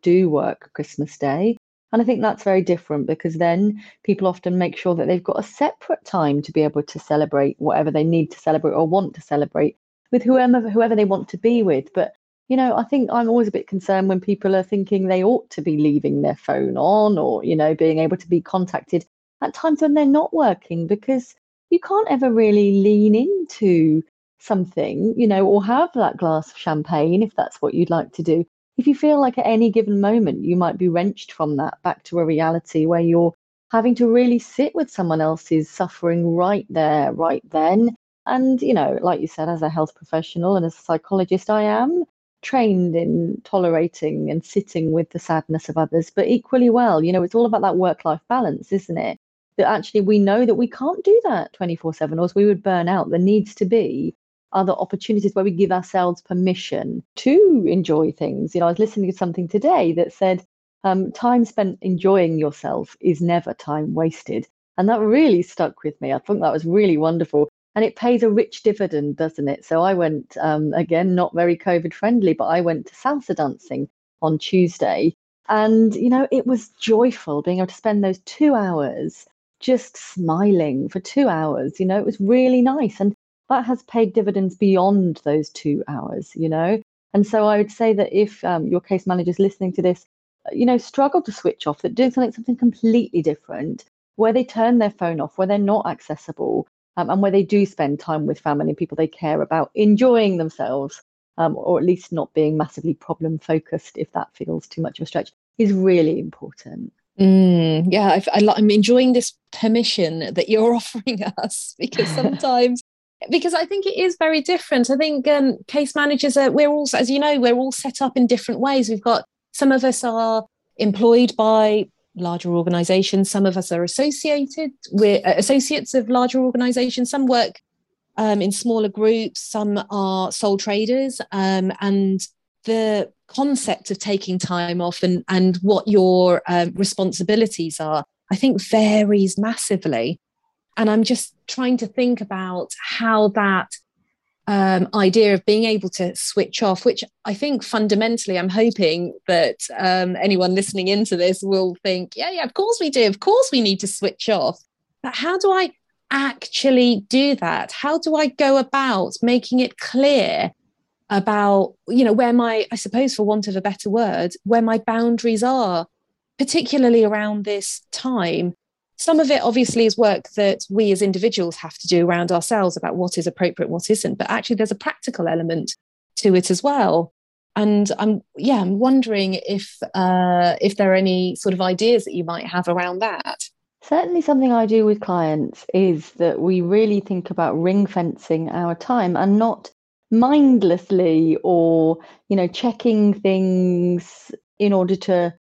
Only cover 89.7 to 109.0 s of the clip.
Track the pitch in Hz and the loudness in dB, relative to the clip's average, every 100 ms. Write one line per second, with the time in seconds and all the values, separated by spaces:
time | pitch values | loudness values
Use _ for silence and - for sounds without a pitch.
89.7 | 185 180 175 _ _ _ _ - - 240 | 0 0 -2 _ _ _ _ -10 -2 2
90.7 | 240 - - 277 359 - - 180 - 151 | 0 -2 0 2 0 -2 -6 -6 -4 -8
91.7 | 147 - - 254 254 240 233 233 240 240 | -6 -6 0 0 2 -2 -4 -6 0 0
92.7 | - 226 233 - 175 156 151 - - 156 | 2 2 2 0 -2 -2 -4 -10 -10 -8
93.7 | - _ _ _ - 220 240 254 226 226 | -10 _ _ _ -2 0 2 -2 0 2
94.7 | 240 208 - 175 160 151 - 190 202 202 | 4 2 -2 -6 -4 -6 -4 0 0 2
95.7 | 214 170 - - 156 - - - - - | 0 -2 -8 -10 -12 -12 -8 -4 -4 -6
96.7 | _ _ 180 135 196 196 196 175 208 196 | _ _ -6 -2 0 2 2 2 0 0
97.7 | - 143 147 - 156 147 151 156 143 156 | -2 -4 -4 -4 -4 -4 -4 -4 -2 -4
98.7 | 147 170 151 160 - 160 156 143 160 - | -4 -6 -4 -4 -4 -4 -2 -2 -2 -4
99.7 | - 208 208 254 233 208 175 160 - 123 | 0 2 4 4 4 2 0 -4 -6 -6
100.7 | 139 139 - _ _ _ - 165 - - | -4 -6 -12 _ _ _ -2 -2 -2 -2
101.7 | 175 180 175 - 165 - 156 151 156 151 | 0 2 -2 -4 -8 -4 0 0 0 -4
102.7 | - 160 - - 165 160 156 - 160 - | -6 -6 -8 -8 -6 -6 -6 -4 -4 -4
103.7 | 180 - - - - - - - 80 - | -10 -10 -12 -8 -8 -10 -12 -8 -8 -8
104.7 | - - - 156 156 - _ _ - 208 | -8 -8 -8 -8 -8 -8 _ _ -2 0
105.7 | 190 190 175 156 - 160 - 147 - - | 2 2 2 2 -2 -8 -14 -20 -20 -18
106.7 | 95 - _ _ - 190 190 185 175 160 | -16 -16 _ _ 2 6 6 6 4 2
107.7 | 156 180 196 196 180 - 208 208 - 208 | 0 2 2 2 2 2 2 2 4 4
108.7 | 214 202 247 | 4 4 4